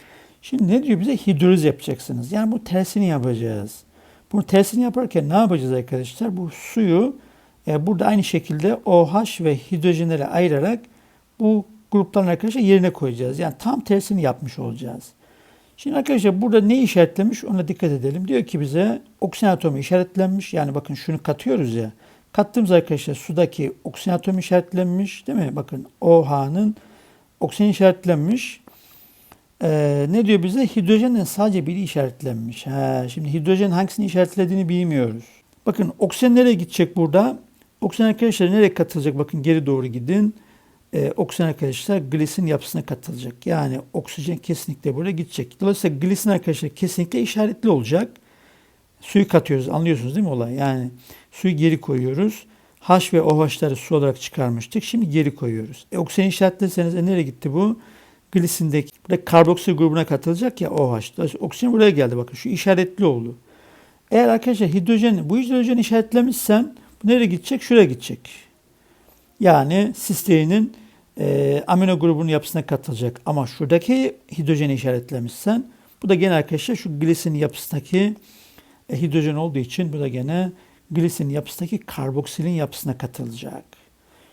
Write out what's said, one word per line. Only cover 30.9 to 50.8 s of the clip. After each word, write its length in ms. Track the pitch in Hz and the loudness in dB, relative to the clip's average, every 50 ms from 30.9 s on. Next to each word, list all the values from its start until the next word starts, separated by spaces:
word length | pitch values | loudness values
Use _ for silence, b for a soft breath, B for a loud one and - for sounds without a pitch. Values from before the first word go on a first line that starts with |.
| 220 214 240 254 247 220 175 | 4 4 4 2 2 0 -2
sadece 440 | - - 202 208 214 190 185 139 | -2 -2 0 0 2 0 0 -2
biri 140 | 156 175 196 | -4 -4 -4
işaretlenmiş. 840 | 190 156 - 151 135 127 123 - 143 131 117 110 113 117 117 - - | -6 -4 -2 -2 -2 -2 -4 -6 -8 -6 -6 -6 -6 -8 -10 -12 -10
Ha, 380 | 135 135 139 135 131 131 127 127 123 | -8 -4 -4 -2 -2 -2 -2 -4 -6
şimdi 240 | 123 165 156 147 143 | -8 -8 -6 -4 -4
hidrojen 380 | 165 147 175 190 190 208 196 | -2 0 2 2 2 2 2
hangisini 340 | 170 175 190 185 - - 208 | 2 0 0 -2 -2 -4 -4
işaretlediğini 640 | 190 165 185 180 180 - 202 185 175 190 190 185 160 | 0 2 2 2 2 0 0 -2 0 0 0 0 0
bilmiyoruz. 540 | 175 175 180 170 151 135 123 113 107 117 120 - _ _ _ _ _ _ - | 0 0 0 0 0 0 0 -2 -4 -8 -12 -16 _ _ _ _ _ _ -6
Bakın 280 | - - - 196 - - - | -4 -2 -2 -2 -4 -2 -2
oksijen 360 | 208 170 - - 254 247 240 | -2 -2 0 2 4 6 6
nereye 180 | 247 247 247 226 | 6 6 6 4
gidecek 420 | 170 170 170 - - 175 - - | 2 0 -2 0 0 0 0 0
burada? 440 | 185 165 156 147 190 220 262 - - - _ _ _ _ _ _ _ | 0 0 2 4 4 2 2 0 -6 -12 _ _ _ _ _ _ _
Oksijen 280 | - 190 - - 220 220 | -6 -4 0 0 2 2
arkadaşlar 420 | 214 220 233 226 220 - 185 175 | 2 2 0 0 2 2 2 2
nereye 220 | 196 214 208 185 185 | 4 6 4 4 4
katılacak? 440 | - 170 170 - 160 139 151 131 | 2 -2 -2 -2 -2 -2 -2 -2
Bakın 260 | 139 147 - - 156 135 | -2 -4 -4 -4 -2 2
geri 220 | 165 160 160 143 | 2 2 2 2
doğru 200 | 143 139 131 127 | 0 -2 -2 -2
gidin. 480 | 127 117 123 120 135 185 208 208 214 214 b b b b b b b b b b b - | -4 -6 -6 -4 0 0 2 2 0 -2 b b b b b b b b b b b -4
Ee, 200 | 156 139 143 - | -2 -2 -2 -2
oksijen 320 | - 175 - - - 170 | -2 -4 -4 -2 -2 -2
arkadaşlar 500 | 160 147 - 151 135 127 - - - 202 | -2 -2 -4 -4 -6 -6 -6 -4 -2 -2
glisin 480 | 190 143 131 147 156 151 147 - 190 180 | -2 -2 -2 -2 -2 -2 -2 -2 -2 -2
yapısına 400 | 156 147 127 - - - - - | 0 -2 -2 -4 -6 -8 -8 -6
katılacak. 600 | - 143 - - - 123 123 127 123 120 - - | -6 -8 -10 -10 -12 -12 -12 -12 -12 -12 -8 -4
Yani 340 | - 170 156 143 135 131 131 - - - | -4 -2 -2 -2 -2 -4 -6 -8 -10 -10
oksijen 440 | 180 - - - - 139 175 170 | -10 -10 -10 -10 -10 -8 -6 -6
kesinlikle 580 | - - - 165 - - - 143 - - 147 127 | -6 -6 -6 -6 -6 -6 -10 -10 -6 -6 -6 -4
buraya 160 | 139 170 196 | -4 -4 -4
gidecek. 500 | 180 160 170 - - - 123 123 - - | -4 -6 -8 -8 -8 -10 -10 -10 -8 -4
Dolayısıyla 380 | 190 196 196 - - 170 147 139 | -2 -2 0 0 -2 -2 -2 -2
glisin 300 | 160 185 202 - - 214 | -2 -2 0 0 0 0
arkadaşlar 400 | 196 175 - 170 151 - 165 151 | 0 0 0 -2 -4 -4 -4 -8
kesinlikle 520 | - - 190 180 - - 175 170 - - | -6 -4 -6 -4 -2 -4 -4 -2 -2 -2
işaretli 480 | 240 - - 214 214 202 208 - - 220 | -2 -2 -2 0 -2 -2 -2 0 0 2
olacak. 420 | 170 135 113 110 147 180 233 - - _ b b b b b b b b b b b b b b _ _ | 2 2 2 0 -2 -2 -2 -4 -10 _ b b b b b b b b b b b b b b _ _
Suyu 260 | - - - 202 196 | -8 -2 2 2 2
katıyoruz. 420 | 196 - 160 - - 143 131 127 160 | 4 4 2 2 2 0 -2 -2 -2
Anlıyorsunuz 460 | 170 151 165 170 156 120 117 127 143 | -2 0 0 0 0 0 -2 -4 -2
değil 100 | 202 208 | -2 -2
mi 60 | 170 | 0
olay? 220 | 131 123 117 120 127 | -2 -2 -4 -4 -4
Yani 360 | 139 139 139 131 131 | -2 -2 -2 -2 -2